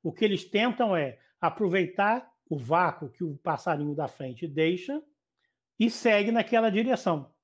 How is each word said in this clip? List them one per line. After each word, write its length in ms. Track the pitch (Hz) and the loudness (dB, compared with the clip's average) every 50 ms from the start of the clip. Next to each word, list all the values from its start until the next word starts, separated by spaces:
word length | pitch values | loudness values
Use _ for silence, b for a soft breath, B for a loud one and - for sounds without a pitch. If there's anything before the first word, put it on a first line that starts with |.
O 100 | - 165 | -6 -6
que 120 | 160 - 226 | -2 0 0
eles 220 | 214 196 - - | 0 0 -2 -4
tentam 500 | - - 202 226 247 220 - 240 214 190 | -2 0 0 0 0 0 0 0 2 2
é 240 | 165 147 131 117 b b b b b | 0 0 -2 -6 b b b b b
aproveitar 920 | 180 165 - - 214 180 175 190 175 170 - - 196 208 226 254 247 - _ _ _ _ | -2 -2 0 0 -2 0 2 0 0 0 0 0 2 2 2 0 -4 -12 _ _ _ _
o 60 | 165 | -6
vácuo 500 | 143 120 117 160 170 180 160 - - 156 | -6 0 2 2 4 4 2 0 -4 -12
que 160 | 123 _ _ 185 | -14 _ _ -6
o 140 | 160 143 | -6 -6
passarinho 580 | 139 _ 175 156 139 - 185 156 147 147 147 147 | -6 _ -4 -4 -2 -2 -2 -2 -2 -2 -4 -4
da 140 | 151 151 - | -4 -6 -6
frente 360 | - - 143 131 123 - 175 | -6 -10 -10 -10 -8 -8 -10
deixa 560 | 156 139 156 160 160 185 180 - - 277 311 - _ _ _ _ _ _ _ _ _ _ _ _ _ _ _ | -6 0 0 2 2 0 -2 -4 -6 -8 -8 -8 _ _ _ _ _ _ _ _ _ _ _ _ _ _ _
e 100 | 220 233 | 0 0
segue 440 | 226 - - 240 214 208 202 226 226 | 0 0 2 4 4 4 2 2 0
naquela 360 | 233 226 - 247 226 226 226 | 0 0 2 2 2 2 4
direção. 640 | 190 214 226 262 254 - - 190 165 147 135 - _ _ | 2 2 2 2 0 0 0 -2 -2 -2 -4 -12 _ _